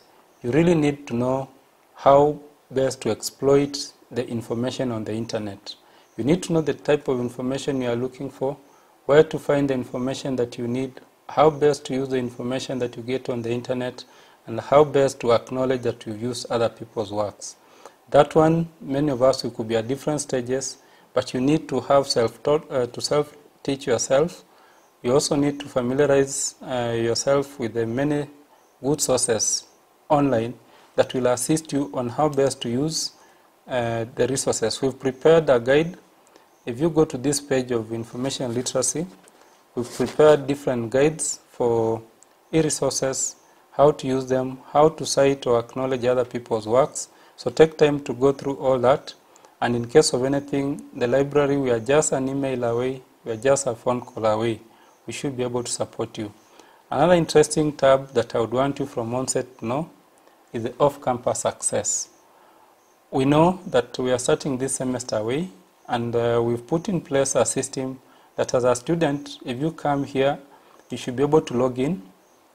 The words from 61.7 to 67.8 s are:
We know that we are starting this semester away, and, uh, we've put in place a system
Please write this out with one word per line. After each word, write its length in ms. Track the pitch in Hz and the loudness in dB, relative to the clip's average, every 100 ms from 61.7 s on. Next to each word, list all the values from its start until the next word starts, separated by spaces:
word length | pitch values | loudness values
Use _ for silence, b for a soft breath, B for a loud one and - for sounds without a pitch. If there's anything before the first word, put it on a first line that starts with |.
| 113 - - - _ _ b b b b b _ _ _ | -4 -2 -4 -6 _ _ b b b b b _ _ _
We 160 | 139 135 | 0 2
know 340 | 147 170 185 - | 4 4 2 -2
that 320 | 123 - - | -2 -2 -4
we 140 | 127 | -2
are 80 | 123 | 0
starting 400 | - 151 151 127 | 0 0 -2 -4
this 160 | 131 - | -4 -4
semester 400 | 131 123 - 110 | -4 -4 -4 -4
away, 340 | 107 139 185 - _ _ - | -2 -4 -6 -12 _ _ -6
and, 280 | 123 117 117 | -4 -2 0
uh, 240 | 117 117 | 0 2
we've 240 | 117 117 - | 0 -2 -2
put 220 | 165 165 | -4 -2
in 120 | 175 | -4
place 320 | - 139 139 | -2 0 2
a 100 | 135 | 2
system 560 | 113 - 127 - | 0 0 -4 -6